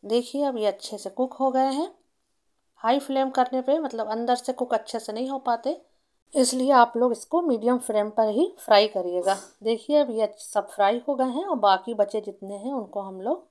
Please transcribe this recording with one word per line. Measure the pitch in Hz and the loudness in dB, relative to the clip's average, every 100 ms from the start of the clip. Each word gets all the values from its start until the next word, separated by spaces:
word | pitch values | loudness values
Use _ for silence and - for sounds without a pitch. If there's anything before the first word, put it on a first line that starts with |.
देखिए | 202 233 240 277 | 0 -2 -2 -2
अब | 285 247 | -2 0
ये | 208 | -2
अच्छे | 196 - 208 | -2 -10 -10
से | 285 | -10
कुक | - 254 | -4 -4
हो | - 269 | 0 0
गए | 262 262 | 2 0
हैं। | 269 359 - _ _ _ _ _ _ _ _ | 0 -4 -8 _ _ _ _ _ _ _ _
हाई | 220 269 | 0 0
फ्लेम | 277 269 269 | 0 -2 -2
करने | 262 254 262 | 0 0 0
पे | 254 302 | 0 0
मतलब | 294 226 214 | -2 -6 -6
अंदर | 220 233 247 | -4 -2 -2
से | 247 | -2
कुक | 254 247 | -6 -2
अच्छे | 226 220 - | -2 -4 -10
से | 214 | -8
नहीं | 214 262 | -6 -6
हो | 269 | -4
पाते, | 262 233 262 339 _ _ _ _ _ | -2 -2 -2 -6 _ _ _ _ _
इसलिए | 294 254 254 254 | 0 2 2 4
आप | 269 233 240 | 6 6 4
लोग | 247 | 0
इसको | 233 - 339 | 0 -2 0
मीडियम | 349 233 226 247 | 0 0 2 0
फ्लेम | - 214 208 | 0 0 0
पर | 214 220 | 2 2
ही | 214 349 - | 2 0 -2
फ्राई | - 214 214 | 4 6 6
करिएगा। | 208 180 180 180 196 - _ | 0 -2 -2 0 -2 -4 _
देखिए | 214 226 - 294 | -4 -4 2 2
अब | 269 | 2
ये | 220 | 0
अच्छ-, | 214 - | -2 -2
सब | - 214 202 | -4 -4 -4
फ्राई | - 202 240 247 | 2 2 2 -2
हो | |
गए | 269 262 | -2 0
हैं | 247 | -2
और | 392 311 | -4 2
बाकी | 202 190 185 | 4 4 0
बचे | 233 202 214 | -2 0 0
जितने | 208 190 196 202 | -8 -12 -12 -10
हैं | 220 | -6
उनको | 277 202 202 | -6 -6 -8
हम | 196 190 | -10 -8
लोग | 196 320 - | -4 -4 -6